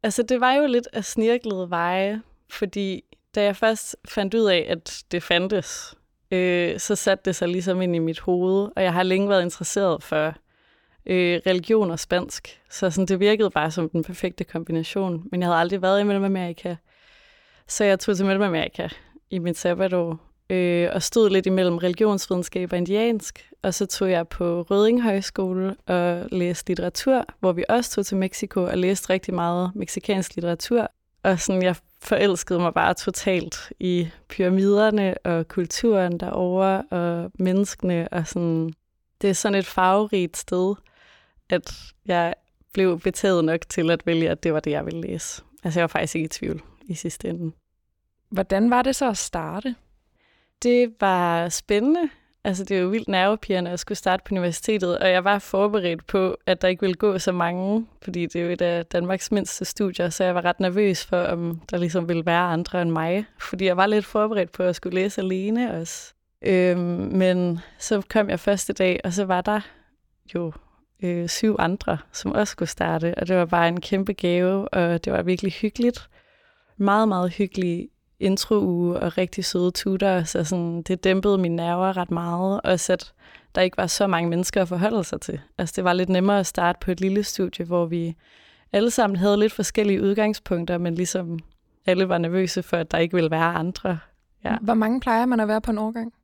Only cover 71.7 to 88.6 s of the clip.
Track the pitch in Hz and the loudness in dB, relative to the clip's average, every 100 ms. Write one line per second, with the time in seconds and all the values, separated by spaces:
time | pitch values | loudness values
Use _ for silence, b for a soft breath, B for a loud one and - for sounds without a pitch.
71.7 | 190 - 160 - - 190 - 208 - 170 | -2 -4 -4 -6 -8 -4 -2 -2 -4 -6
72.7 | - 170 160 165 - 170 185 170 175 170 | -2 -2 0 -2 -2 0 0 2 2 2
73.7 | 170 - 190 196 196 175 175 180 196 202 | 0 -2 -2 -2 -2 0 2 2 0 -2
74.7 | 190 170 170 - 170 170 180 196 - 214 | 0 0 0 0 -2 0 0 -2 -2 -4
75.7 | - 240 240 - b b b b b b | 2 0 0 -16 b b b b b b
76.7 | - 196 202 220 185 180 180 196 196 180 | 0 2 4 4 2 -2 0 -2 0 -2
77.7 | 170 - _ _ _ 190 196 - 214 196 | -4 -8 _ _ _ 0 0 2 2 2
78.7 | 175 175 175 175 175 185 - 185 180 180 | 2 0 0 -2 -2 -2 -4 -4 0 0
79.7 | - 196 190 196 185 165 175 156 180 170 | 0 -2 0 2 2 0 -2 -2 -2 -2
80.7 | 170 165 185 190 190 202 196 180 170 170 | -4 -4 0 2 2 2 2 2 0 0
81.7 | 175 190 185 175 170 170 170 190 202 - | 0 0 -2 -2 -4 -2 -2 -2 0 0
82.7 | 180 - 180 - _ B B B - 185 | 0 2 -2 -2 _ B B B 0 0
83.7 | - 180 - 202 170 170 170 185 202 175 | 0 -2 0 2 2 0 0 0 0 0
84.7 | 175 208 226 170 - - 139 - - 170 | 0 0 0 -2 -6 -8 -10 -10 -6 -4
85.7 | - 180 180 180 185 190 202 185 - 175 | 0 0 2 2 2 4 2 0 0 0
86.7 | 180 - 175 190 196 202 - 185 - 170 | 0 -4 -2 0 0 -2 -4 -4 -4 -2
87.7 | 175 170 170 165 165 b b b b | 0 0 -2 -4 -8 b b b b